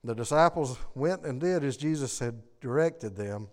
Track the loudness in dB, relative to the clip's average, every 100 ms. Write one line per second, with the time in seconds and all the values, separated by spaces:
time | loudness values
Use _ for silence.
0 | -4 -4 2 6 6 6 -2 -2 -6 0
1 | 0 0 -4 -2 2 2 0 0 -2 0
2 | -2 -2 -4 -6 -16 -12 -2 2 2 0
3 | -8 -6 -6 -6 -10